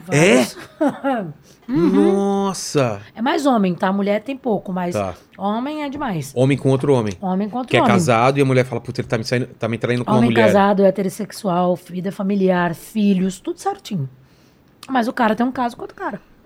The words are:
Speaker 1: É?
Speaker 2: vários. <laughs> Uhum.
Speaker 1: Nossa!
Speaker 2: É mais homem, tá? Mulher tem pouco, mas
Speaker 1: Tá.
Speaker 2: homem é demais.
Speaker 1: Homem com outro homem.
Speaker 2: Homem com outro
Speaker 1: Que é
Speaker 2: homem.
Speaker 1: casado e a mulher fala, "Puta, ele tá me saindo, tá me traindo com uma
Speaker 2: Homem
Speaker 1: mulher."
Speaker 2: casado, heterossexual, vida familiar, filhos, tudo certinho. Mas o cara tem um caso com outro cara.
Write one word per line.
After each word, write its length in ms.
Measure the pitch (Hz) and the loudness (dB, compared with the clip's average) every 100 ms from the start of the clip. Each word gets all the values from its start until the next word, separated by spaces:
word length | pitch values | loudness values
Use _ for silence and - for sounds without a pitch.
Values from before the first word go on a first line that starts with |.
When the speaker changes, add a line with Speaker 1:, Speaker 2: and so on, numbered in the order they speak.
| 170 | -2
Speaker 1:
É? 240 | 147 180 247 | 2 4 4
Speaker 2:
vários. 220 | 233 - - - | 2 -6 -14 -2
<laughs> 540 | 294 - 277 247 175 - - _ - | -2 -2 -4 -4 -6 -12 -20 _ -4
Uhum. 240 | 277 339 | 0 4
Speaker 1:
Nossa! 1080 | 196 202 196 202 196 196 175 - 147 123 101 107 - | 4 4 2 0 0 -2 -4 -2 0 0 -2 -12 -6
Speaker 2:
É 60 | |
mais 240 | 247 330 277 | -2 0 2
homem, 280 | 233 190 | 2 2
tá? 160 | 165 190 | 0 0
Mulher 280 | 196 202 208 | 0 0 -2
tem 140 | 214 269 | -4 -8
pouco, 380 | 254 208 - | -4 -4 -4
mas 200 | 185 180 117 | -6 -4 -2
Speaker 1:
Tá. 180 | 98 85 _ - | -4 -8 _ -8
Speaker 2:
homem 440 | 196 220 269 302 | -4 -4 -6 -6
é 60 | 294 | -8
demais. 440 | 285 277 170 135 120 | -6 -6 -6 -4 0
Speaker 1:
Homem 220 | 131 135 | 2 2
com 120 | 135 | 2
outro 240 | 135 143 | 2 2
homem. 200 | 131 107 90 | 2 0 -4
Speaker 2:
Homem 260 | 190 190 208 | -4 -4 -4
com 120 | 240 | -6
outro 120 | 247 | 0
Speaker 1:
Que 60 | - | 2
é 20 | |
Speaker 2:
homem. 140 | - | 4
Speaker 1:
casado 440 | - 156 113 127 139 | 4 4 4 4 2
e 40 | |
a 40 | 135 | 2
mulher 200 | 127 123 | 2 0
fala, 160 | 120 | -4
"Puta, 180 | - 123 | -8 -8
ele 80 | - | -4
tá 100 | 117 | -4
me 60 | |
saindo, 220 | 113 123 127 | -2 -4 -4
tá 220 | - 110 | -6 -6
me 80 | 113 | -4
traindo 260 | 113 123 | -2 -2
com 80 | 123 | 0
uma 60 | 214 | 2
Speaker 2:
Homem 120 | 233 | 4
Speaker 1:
mulher." 160 | 233 220 | 4 4
Speaker 2:
casado, 360 | 196 196 202 | 4 4 4
heterossexual, 880 | 196 190 190 - 208 - 202 175 180 175 | 2 2 -2 -6 -10 -8 -2 0 0 -2
vida 340 | - 180 185 | -6 -10 -8
familiar, 640 | 190 190 202 185 180 175 160 | -4 -2 2 2 2 0 -4
filhos, 640 | - 220 202 190 190 185 | -6 0 2 2 0 -4
tudo 220 | - 349 | -10 -8
certinho. 480 | 392 403 - 190 131 - _ _ _ _ _ _ - | -6 -6 -6 -6 -6 -10 _ _ _ _ _ _ -4
Mas 180 | 262 226 | -2 -2
o 60 | |
cara 220 | - 220 220 | 0 0 0
tem 100 | 247 | -2
um 80 | |
caso 240 | 262 240 - | -2 -4 -6
com 60 | |
outro 120 | 392 - | -14 -10
cara. 240 | 349 202 - _ | -10 -10 -14 _